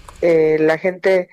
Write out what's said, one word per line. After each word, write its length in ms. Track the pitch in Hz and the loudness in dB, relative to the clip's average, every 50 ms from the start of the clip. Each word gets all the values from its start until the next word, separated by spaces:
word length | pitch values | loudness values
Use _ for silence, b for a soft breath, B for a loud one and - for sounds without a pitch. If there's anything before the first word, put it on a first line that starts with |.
| - - - - - | -20 -20 -10 -4 -2
eh, 340 | 175 165 160 156 156 156 156 | 0 2 2 2 2 0 0
la 200 | 156 156 160 156 | 0 0 0 0
gente 500 | - 185 180 180 - 196 190 180 180 B | -2 -6 -6 -2 -2 0 0 0 -2 B